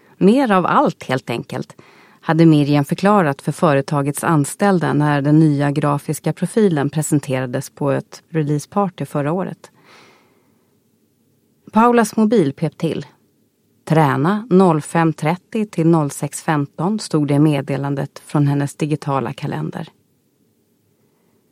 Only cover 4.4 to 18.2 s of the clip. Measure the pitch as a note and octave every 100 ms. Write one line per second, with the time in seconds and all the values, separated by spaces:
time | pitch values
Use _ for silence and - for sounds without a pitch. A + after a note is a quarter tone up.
4.4 | C#3 - G3+ F#3 D3 C#3+ D3 C#3+ C#3+ D3+
5.4 | D#3+ C#3+ C#3+ C#3+ D3 C#3+ - D3+ D#3+ -
6.4 | F3 A3+ G#3 D3+ C#3 D#3 D3+ D3 - C3
7.4 | B2+ C3 - - C#3+ C3+ - - _ D#3+
8.4 | D3 D3 - G3+ G3 - C#3+ D3+ C#3+ F#3
9.4 | F3+ F3 - _ _ - - _ _ _
10.4 | _ _ _ _ _ _ _ _ _ _
11.4 | _ _ - G#3+ A#3+ A#3+ A3 - G#3+ A#3
12.4 | C#3 - D#3 - E3 - C#3 _ _ _
13.4 | _ _ _ _ - D#3+ C#3+ B2+ D#3+ G#3
14.4 | A3 F3+ F#3 D#3 - E3+ E3 - D#3 F3+
15.4 | _ A3+ G#3 - D#3+ E3+ C#3+ - C#3+ -
16.4 | - D3+ C#3+ - E3+ G#3+ - D#3 C#3+ C#3+
17.4 | D#3 C#3+ C#3 C#3 C#3 C#3 C#3+ -